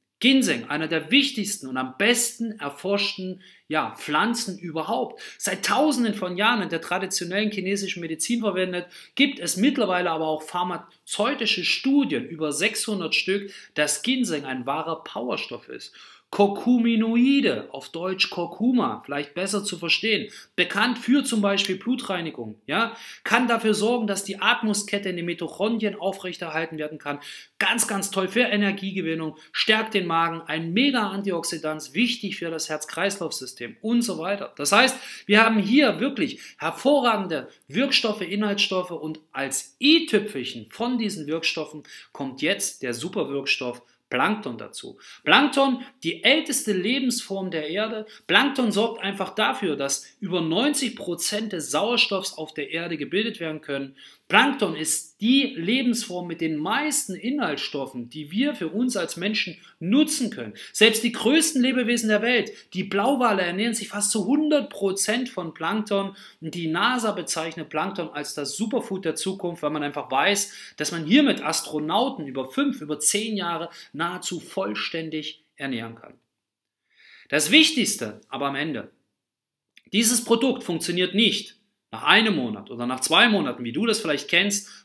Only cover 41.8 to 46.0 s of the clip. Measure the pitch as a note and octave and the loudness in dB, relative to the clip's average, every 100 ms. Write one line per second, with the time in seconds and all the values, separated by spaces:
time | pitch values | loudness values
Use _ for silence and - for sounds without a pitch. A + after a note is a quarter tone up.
41.8 | - - - - C3+ C3 D3+ G3 - - | -16 -20 -18 -8 -8 -2 -2 0 -2 -4
42.8 | B2 A2+ B2 F#3+ C3+ C#3 C#3 - B2+ A#2+ | -6 -4 -4 -4 -2 -2 -2 -2 -2 -8
43.8 | - _ _ B2+ D#3+ G#3+ C#3 A2+ A2 - | -14 _ _ 2 2 0 -4 -10 -10 -12
44.8 | - - - - D3 G#3 C#4+ C#4 C4+ B3 | -14 -16 -20 -6 6 8 8 4 4 2
45.8 | - - | -4 -6